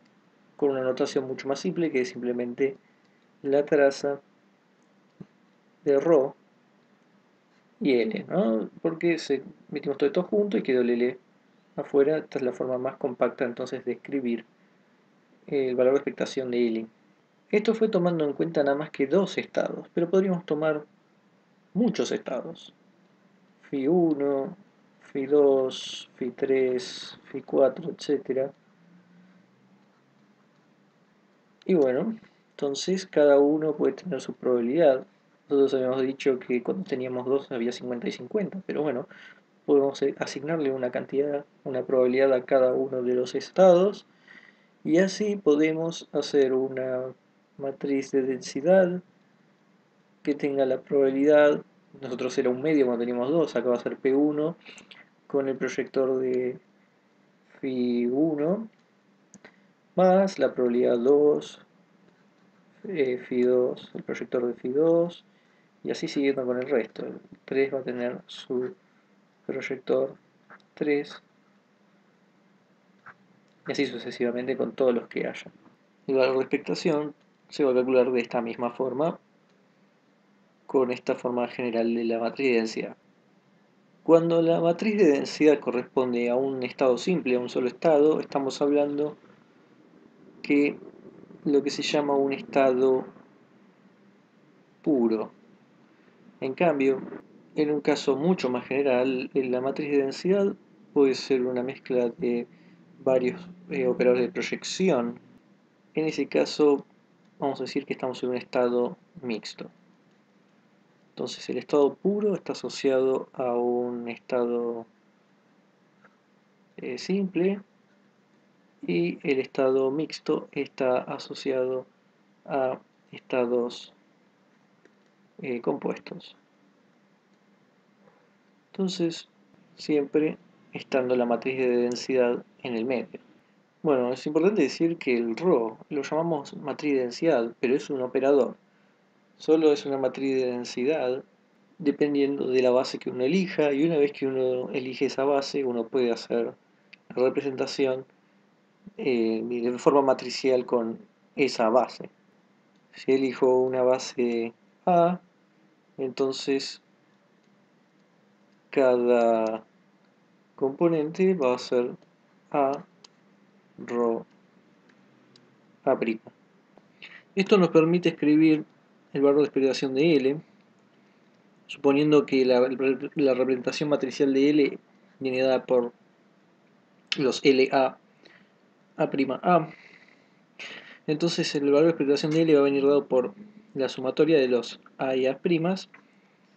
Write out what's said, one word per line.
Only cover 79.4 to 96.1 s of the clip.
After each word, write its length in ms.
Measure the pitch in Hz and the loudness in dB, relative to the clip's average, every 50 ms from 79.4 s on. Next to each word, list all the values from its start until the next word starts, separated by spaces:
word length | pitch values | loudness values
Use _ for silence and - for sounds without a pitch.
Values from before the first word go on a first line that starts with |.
| _ _ _ _ _ _ _ _ _ _ _ _ _ _ _ _ _ _ _ _ _ _ _ _ _ | _ _ _ _ _ _ _ _ _ _ _ _ _ _ _ _ _ _ _ _ _ _ _ _ _
con 240 | - - 135 131 123 | -2 0 0 2 0
esta 240 | 123 123 - - 127 | -2 -6 -4 -6 -6
forma 320 | - - 127 123 123 120 | -4 -4 -4 -2 -2 -4
general 480 | 120 - - 127 120 110 117 113 117 117 | -4 -4 -6 -6 -4 -2 -2 -2 0 -2
de 80 | 117 117 | -2 -2
la 160 | 113 117 113 | -2 -2 -2
matriz 320 | 117 117 117 - 139 131 | -4 -4 -4 -2 0 2
de 40 | 120 | 2
densidad. 400 | 113 110 110 - 113 98 101 117 _ _ _ _ _ _ _ _ _ _ _ _ _ _ _ _ _ _ _ _ _ - | 2 0 -2 -4 -6 -8 -8 -10 _ _ _ _ _ _ _ _ _ _ _ _ _ _ _ _ _ _ _ _ _ 2
Cuando 380 | - 160 165 165 170 165 170 | 6 6 6 6 4 2 2
la 200 | 165 165 170 170 | 4 4 2 2
matriz 360 | 165 170 175 170 196 220 208 | 2 0 0 0 0 -2 2
de 100 | 208 202 | 4 6
densidad 520 | 156 139 139 135 123 - - 147 151 147 143 | 6 6 4 0 -4 -2 4 6 6 6 4
corresponde 680 | - 131 113 123 123 - - 139 131 127 120 120 120 120 | 2 -4 -4 -4 -4 -2 -2 -2 0 0 0 -2 0 0
a 60 | 120 | 0
un 260 | 127 135 135 135 131 | 0 0 -2 -4 -4
estado 360 | 123 120 - - 143 131 123 | -6 -6 -2 0 2 2 2
simple, 380 | 120 - - 185 160 123 131 123 | 2 0 0 0 0 0 0 0
a 40 | 123 | 0
un 100 | 123 120 | 0 -2
solo 180 | - - 131 | -4 -2 -2
estado, 520 | 123 - - - 170 156 143 147 156 156 - | -2 -4 0 2 4 4 6 6 4 4 2
estamos 420 | - - - 143 139 135 131 - | -2 -4 -4 -4 -4 -4 -4 -2
hablando 560 | 147 143 143 147 143 143 143 143 147 147 147 - _ - - _ _ _ _ _ _ _ _ _ _ _ _ - _ _ _ _ - - - - - | 0 0 2 2 0 0 -2 -4 -4 -6 -6 -12 _ -20 -20 _ _ _ _ _ _ _ _ _ _ _ _ -20 _ _ _ _ -20 -20 -20 -12 -4
que 340 | - 147 143 143 147 - - - - - - - - - - - - - - - | 0 2 2 2 2 -2 -6 -14 -20 -20 -20 -20 -20 -20 -20 -20 -20 -16 -8 -4
lo 200 | 165 143 143 135 | 0 2 2 2
que 60 | 143 | 0
se 120 | 139 - | -4 -6
llama 340 | 139 - - 151 147 143 143 | -6 -2 -2 -2 0 0 0
un 180 | 139 139 139 135 | 0 0 0 -2
estado 720 | 123 - - - 139 135 135 127 123 131 135 131 131 117 - - - - _ _ _ _ _ _ _ _ _ _ _ _ _ _ _ _ _ _ _ _ _ _ _ _ _ _ _ _ _ _ _ - | -6 -6 -2 0 2 2 2 2 2 2 2 2 0 -2 -6 -14 -20 -20 _ _ _ _ _ _ _ _ _ _ _ _ _ _ _ _ _ _ _ _ _ _ _ _ _ _ _ _ _ _ _ -2
puro. 480 | 165 151 131 117 113 110 107 107 - - _ _ _ - _ _ _ _ _ _ _ _ _ _ _ | 0 0 2 2 2 0 -2 -4 -8 -12 _ _ _ -20 _ _ _ _ _ _ _ _ _ _ _